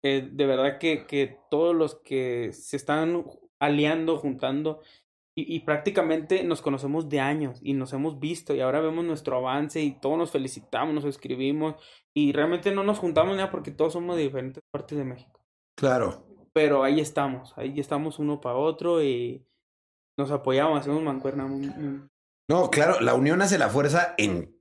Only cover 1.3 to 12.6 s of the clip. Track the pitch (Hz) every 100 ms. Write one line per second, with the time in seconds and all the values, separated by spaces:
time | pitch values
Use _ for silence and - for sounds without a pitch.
1.3 | - _ 151 170 165 151 - - 131 127
2.3 | 120 110 - - 139 - 151 160 170 -
3.3 | - _ _ 147 147 147 165 160 160 147
4.3 | 131 131 139 156 156 - _ _ _ _
5.3 | - - 165 - 151 190 190 165 160 156
6.3 | 190 175 156 151 139 139 156 156 143 135
7.3 | 151 139 120 135 139 131 135 156 139 151
8.3 | 170 - 135 127 143 160 165 170 156 -
9.3 | 127 127 139 151 165 147 135 135 165 170
10.3 | 147 131 - - 113 151 151 143 139 135
11.3 | 127 135 151 156 151 - - _ 147 143
12.3 | 143 156 175